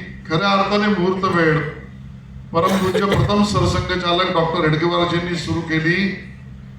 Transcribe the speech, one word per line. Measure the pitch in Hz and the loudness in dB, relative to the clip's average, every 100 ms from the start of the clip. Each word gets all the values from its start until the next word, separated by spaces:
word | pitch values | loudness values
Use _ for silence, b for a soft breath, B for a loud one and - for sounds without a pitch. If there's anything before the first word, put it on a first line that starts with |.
| - - - | -10 -14 -4
खऱ्या | 160 196 | 0 2
अर्थाने | 196 196 208 208 | 2 2 2 2
मुहूर्तमेढ | 190 180 190 185 170 165 151 143 - - - - - - - - | 2 2 0 0 2 2 2 -2 -8 -16 -16 -16 -16 -16 -16 -4
परमपूज्य | 165 175 196 185 196 196 | 0 2 2 2 2 2
प्रथम | - 202 208 | 2 2 4
सरसंघचालक | 202 - 175 180 175 185 175 175 180 | 2 2 2 0 -2 -2 0 0 2
डॉक्टर | 165 160 170 | 2 0 2
हेडगेवारजींनी | 156 156 170 175 170 170 180 170 | 2 2 2 2 2 0 -2 -4
सुरू | - 160 | -2 -4
केली, | 160 160 156 185 196 - - - - - - | -2 0 0 2 0 -4 -12 -16 -18 -18 -18